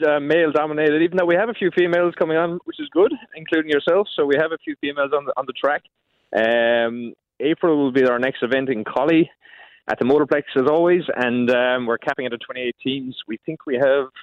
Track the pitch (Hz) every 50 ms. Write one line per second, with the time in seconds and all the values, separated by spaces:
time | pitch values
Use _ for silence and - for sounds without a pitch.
0 | 156 151 147 147 143 143 156 170 170 156 143 151 151 156 151 151 156 156 147 156
1 | 170 180 170 185 180 170 170 180 214 233 220 - 202 175 - - 180 175 170 175
2 | 175 175 165 - 185 160 160 160 170 170 170 175 - - - - 302 294 - -
3 | 202 247 294 247 240 - - 160 160 - - 160 156 156 151 143 - - 165 196
4 | 208 - - - 151 139 143 135 160 160 165 156 _ 160 147 - - 143 143 147
5 | 139 139 143 143 143 135 - - 135 127 127 - - 139 147 165 - _ _ _
6 | _ _ _ _ _ _ - 104 113 113 117 117 117 117 120 117 117 117 117 120
7 | 120 117 - - _ _ _ - 127 147 165 - - 175 156 147 143 139 123 135
8 | 131 127 120 120 123 131 127 - - 117 131 135 135 131 131 107 107 - - 123
9 | 135 156 165 156 170 - _ _ _ - - - - - - _ _ - 107 -
10 | 120 123 139 151 151 131 156 147 143 - - 135 131 135 151 165 170 175 175 180
11 | 151 - - - 123 123 120 123 123 120 127 123 123 127 127 127 123 113 117 117
12 | - - 139 - 131 123 117 113 - - 127 127 127 120 120 _ - 135 131 139
13 | 131 127 127 - - - - - _ - 156 156 - 151 135 123 143 135 135 143
14 | 135 135 - -